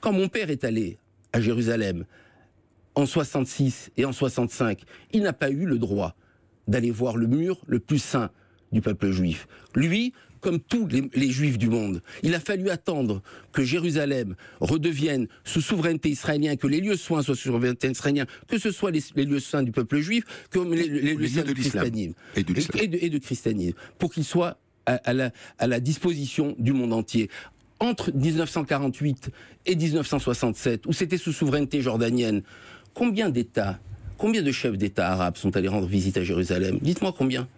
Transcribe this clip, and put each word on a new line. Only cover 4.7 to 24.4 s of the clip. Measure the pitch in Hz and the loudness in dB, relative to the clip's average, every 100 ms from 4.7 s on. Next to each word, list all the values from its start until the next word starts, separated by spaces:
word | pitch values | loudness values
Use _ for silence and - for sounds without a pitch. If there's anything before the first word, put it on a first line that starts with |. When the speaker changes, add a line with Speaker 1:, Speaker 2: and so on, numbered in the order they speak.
| 98 - - - | -2 -8 -20 -2
Speaker 1:
il | 226 | 0
n'a | 202 | 2
pas | 139 143 | 0 -2
eu | 139 180 | 0 0
le | 123 | 0
droit | 113 101 85 - _ _ _ _ - | 0 0 -2 -6 _ _ _ _ 0
d'aller | 104 120 | 2 2
voir | 110 123 117 | 0 0 2
le | 117 | 2
mur | 135 170 180 - | 2 2 -2 -2
le | 123 | -2
plus | - 151 | 2 0
saint | - 139 107 _ _ _ _ | 2 -2 -2 _ _ _ _
du | 107 | 0
peuple | 107 101 101 | 0 0 0
juif. | 92 90 80 - - - | 2 0 0 -8 -20 -6
Lui, | - 156 196 240 - - - | 0 2 2 0 -4 -20 -6
comme | - 170 | -2 -2
tous | - 240 202 | 0 -2 0
les, | 254 269 - | 0 0 0
les | 139 | 0
juifs | 127 147 120 | 2 2 2
du | 113 | 2
monde, | 117 104 90 - - | 2 0 -4 -8 -4
il | 156 170 | 0 0
a | |
fallu | - 202 190 | -2 -2 -2
attendre | 170 - 160 123 98 - - - | -2 -2 0 0 -2 -6 -20 -8
que | - | -2
Jérusalem | 131 160 175 151 143 135 110 90 - - | 0 2 0 0 0 0 -2 -8 -16 -6
redevienne | 90 156 156 147 156 143 113 - | 0 2 0 0 0 0 -2 -6
sous | - - | -8 -6
souveraineté | 151 202 165 160 160 | -2 0 2 0 0
israélienne, | 143 - 151 151 147 | -2 0 0 0 0
que | 139 | 0
les | 147 | 0
lieux | 196 196 | 0 -2
saints | - 160 | 0 -2
soient | 139 131 | 0 -2
sous | 135 | 0
souveraineté | 120 123 123 135 | 0 0 0 -2
israélienne, | 131 143 143 131 - - | -2 0 0 -2 -8 -4
que | 226 | -2
ce | 214 | -2
soit | 185 202 | -2 0
les, | 156 139 - | 0 -2 -2
les | 143 | 0
lieux | 139 | 0
saints | 131 151 | 0 -2
du | 127 | 0
peuple | 113 117 147 | 0 0 0
juif, | 156 233 220 - - | 0 -2 -2 -12 -4
comme | 185 180 | -2 0
les, | 165 170 | 0 0
les | 143 | 0
Speaker 2:
Les | 143 | 0
Speaker 1:
lieux | 151 | 0
Speaker 2:
lieux | 151 | 0
Speaker 1:
saints | 135 | 0
Speaker 2:
de | 147 | -2
Speaker 1:
du | 131 | 0
Speaker 2:
l'islam. | 131 - | 0 0
Speaker 1:
christianisme. | 123 113 92 80 - - | -2 -2 -6 -8 -8 -4
Speaker 2:
Et | |
de | 104 | 0
l'islam. | 90 160 - | 0 0 0
Speaker 1:
Et, | |
et | 214 | 0
de, | 170 | 0
et | 170 | -2
de | 147 | -2
christianisme, | - 123 - 107 87 85 - - | -4 -4 -2 0 -2 -4 -10 -4
pour | 175 | -4
qu'ils | - 147 | -2 -2
soient | 175 | 0